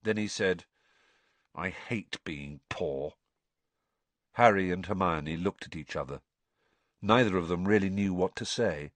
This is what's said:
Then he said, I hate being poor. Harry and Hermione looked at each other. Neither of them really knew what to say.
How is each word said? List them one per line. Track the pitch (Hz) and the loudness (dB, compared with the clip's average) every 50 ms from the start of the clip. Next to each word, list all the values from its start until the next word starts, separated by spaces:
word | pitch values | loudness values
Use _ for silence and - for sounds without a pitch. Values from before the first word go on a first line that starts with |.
| _ | _
Then | 110 107 | -2 -2
he | 107 107 | 0 -2
said, | 98 - - 107 95 92 87 - _ _ _ _ _ _ _ _ _ _ _ _ _ _ _ _ _ _ | -4 -4 -2 0 0 0 0 -4 _ _ _ _ _ _ _ _ _ _ _ _ _ _ _ _ _ _
I | - 85 92 | -6 -6 -6
hate | 85 - - - 120 110 92 _ - - _ | -6 -8 -8 -6 -6 -6 -6 _ -12 -12 _
being | - 82 71 71 71 73 69 _ _ | -10 -10 -8 -10 -12 -12 -16 _ _
poor. | - - 90 80 71 67 71 76 - _ _ _ _ _ _ _ _ _ _ _ _ _ _ _ _ _ _ _ _ _ _ _ _ | -6 -6 -4 -4 -4 -4 -6 -8 -10 _ _ _ _ _ _ _ _ _ _ _ _ _ _ _ _ _ _ _ _ _ _ _ _
Harry | - 120 117 104 98 95 90 | 6 6 6 6 6 2 0
and | 90 90 92 | -2 -4 -4
Hermione | 87 104 92 95 87 82 78 73 76 80 | -4 -2 0 2 2 2 0 -2 -4 -4
looked | 85 87 101 - - - | -2 -2 -2 -4 -4 -14
at | - - | -12 -12
each | 82 73 - - | -12 -12 -8 -6
other. | 80 73 67 69 67 _ _ _ _ _ _ _ _ _ _ _ _ _ _ _ _ | -6 -6 -6 -8 -12 _ _ _ _ _ _ _ _ _ _ _ _ _ _ _ _
Neither | - 98 110 120 127 107 92 | 2 4 6 6 6 6 4
of | 92 85 | 2 2
them | 82 90 87 90 | 2 0 0 2
really | 98 107 107 98 98 | 4 4 4 4 2
knew | 95 101 101 98 92 | 0 0 0 0 2
what | 90 90 92 _ | 0 0 -2 _
to | - 120 | -6 -8
say. | - - - 120 104 82 73 73 73 _ | -6 -2 0 0 0 0 -2 -8 -12 _